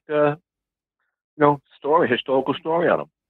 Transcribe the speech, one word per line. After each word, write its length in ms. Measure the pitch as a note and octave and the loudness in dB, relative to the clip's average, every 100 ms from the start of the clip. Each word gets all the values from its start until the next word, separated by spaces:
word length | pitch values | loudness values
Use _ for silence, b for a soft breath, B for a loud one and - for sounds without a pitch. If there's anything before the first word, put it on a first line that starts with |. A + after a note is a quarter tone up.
| - | -4
uh, 260 | D3+ D3 D3+ _ _ _ _ _ _ _ _ _ - | -2 -2 -2 _ _ _ _ _ _ _ _ _ 2
you 0 | |
know, 240 | D3 C#3+ - _ | 2 2 -6 _
story, 320 | C#3+ E3 B2+ | -2 0 2
historical 460 | A#2+ - C3+ C3 C3+ | -2 0 -2 -2 -4
story 340 | D#3+ E3+ D3+ | -4 -2 0
on 120 | D#2 | 0
him. 80 | D2 _ _ | -4 _ _